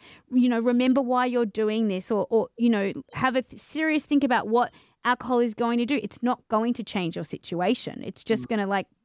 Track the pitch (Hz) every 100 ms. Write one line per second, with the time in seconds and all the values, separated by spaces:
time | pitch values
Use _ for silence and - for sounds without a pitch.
0 | - - - 254 247 233 233 240 254 262
1 | 247 247 254 240 226 208 214 220 220 185
2 | - 214 - 226 - - 233 214 196 147
3 | - - 254 247 - - - 294 320 302
4 | - 285 269 233 208 233 240 - _ _
5 | 240 247 233 240 240 214 233 233 233 285
6 | 202 - 247 247 - 214 233 240 208 208
7 | 175 175 160 - - 170 185 247 - -
8 | - - - 226 247 220 196 196 - _